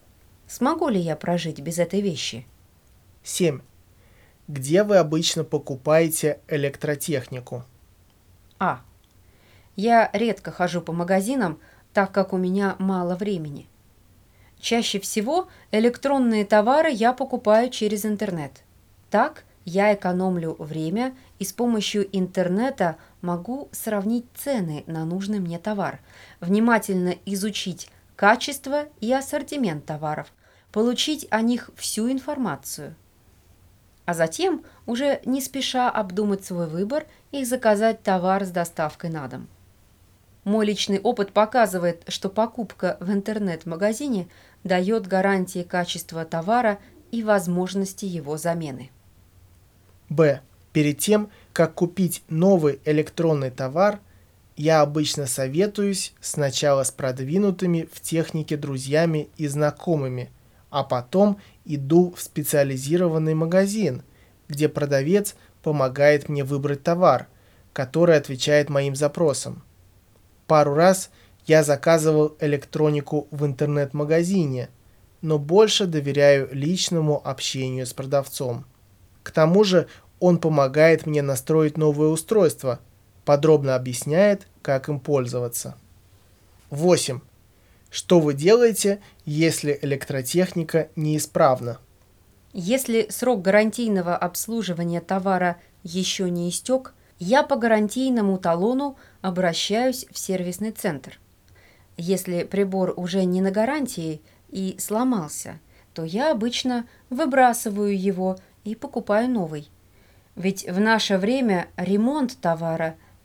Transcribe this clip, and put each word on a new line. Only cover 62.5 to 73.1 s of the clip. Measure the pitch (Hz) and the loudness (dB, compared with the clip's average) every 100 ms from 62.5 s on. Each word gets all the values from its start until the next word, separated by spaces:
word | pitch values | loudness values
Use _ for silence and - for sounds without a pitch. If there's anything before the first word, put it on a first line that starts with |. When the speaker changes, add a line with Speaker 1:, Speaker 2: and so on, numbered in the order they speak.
| 147 139 131 139 175 180 160 156 | 2 2 -2 -2 0 2 2 0
Speaker 2:
магазин, | 156 165 185 196 214 175 123 - _ _ _ - | 0 2 2 2 0 -2 -2 -10 _ _ _ -12
где | 143 151 | 0 0
продавец | - 143 139 143 202 208 - - _ | 0 -2 0 2 0 0 -8 -20 _
помогает | - 151 131 131 143 147 139 | -4 0 0 4 4 4 2
мне | 143 | -4
выбрать | 139 143 143 139 | -2 -2 -2 -2
товар, | - 170 180 127 - _ _ _ _ | 0 4 6 4 0 _ _ _ _
который | - 131 160 170 156 | -8 -4 4 6 6
отвечает | - 127 - 147 143 | 2 -4 2 2 4
моим | 143 139 | 0 -2
запросам. | 135 147 - 160 127 123 123 - _ _ _ _ _ _ _ - | 0 -2 0 0 0 -6 -12 -16 _ _ _ _ _ _ _ 2
Пару | 156 143 | 4 4
раз | 143 180 190 - _ _ _ - | 6 4 4 -2 _ _ _ 4
я | 160 | 6
заказывал | 147 139 170 165 156 151 151 - | 6 2 4 4 4 4 2 0
электронику | 151 143 - 156 151 147 139 | -2 -2 -4 0 0 0 -2